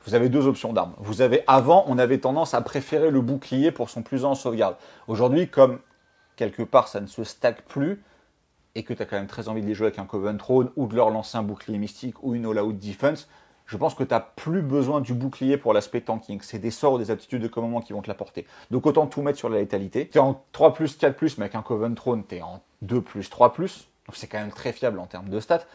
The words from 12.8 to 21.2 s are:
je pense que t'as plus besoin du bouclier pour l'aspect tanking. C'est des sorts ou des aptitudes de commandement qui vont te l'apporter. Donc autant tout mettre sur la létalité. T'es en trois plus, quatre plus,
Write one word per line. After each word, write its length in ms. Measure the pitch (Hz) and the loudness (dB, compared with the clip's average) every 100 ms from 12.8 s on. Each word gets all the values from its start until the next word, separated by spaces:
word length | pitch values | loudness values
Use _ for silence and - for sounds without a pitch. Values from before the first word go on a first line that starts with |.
| 104 98 139 156 - _ _ _ | -10 -2 -2 -2 -12 _ _ _
je 140 | - 104 | -12 -4
pense 160 | 151 | -4
que 100 | - | -2
t'as 160 | 131 113 | -2 -2
plus 420 | - - 160 180 | -4 -12 -4 -2
besoin 380 | 143 143 131 147 | 0 0 0 -2
du 140 | 127 | -2
bouclier 420 | 120 131 - 131 139 | -4 -4 -2 0 0
pour 160 | 117 | 2
l'aspect 300 | 104 - 120 | 2 2 -8
tanking. 380 | 117 113 - 101 | -4 -8 -8 -14
C'est 160 | - 110 | -10 -8
des 120 | 113 | -8
sorts 220 | - 147 | 0 2
ou 60 | 127 | 2
des 120 | 107 | 0
aptitudes 320 | 107 - 127 | -6 -4 -6
de 60 | 113 | -4
commandement 320 | 117 117 117 | -6 -4 -6
qui 140 | - | -8
vont 80 | 104 | -12
te 60 | 101 | -10
l'apporter. 380 | 98 101 - - - - | -10 -10 -12 -14 -18 -6
Donc 140 | 127 | 0
autant 220 | 151 151 143 | 2 2 2
tout 160 | 143 | -2
mettre 160 | 143 139 | -4 -2
sur 100 | 117 | -2
la 100 | 107 | -2
létalité. 500 | 101 101 95 123 156 | 0 -4 -4 -6 0
T'es 100 | 156 | 2
en 240 | 135 - _ | 2 0 _
trois 220 | - 160 | 4 4
plus, 200 | - 151 - | 4 -4 2
quatre 200 | 147 | 0
plus, 220 | 135 | 2